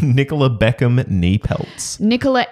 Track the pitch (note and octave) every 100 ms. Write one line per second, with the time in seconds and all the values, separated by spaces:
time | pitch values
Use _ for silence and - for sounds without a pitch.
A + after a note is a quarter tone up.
0 | D3 C3 C#3 D3+ C3 A2 A2+ - B2 B2
1 | C3 F#2 F2 G#2 - - - - - -
2 | G#3 A#3+ C4+ B3+ A#3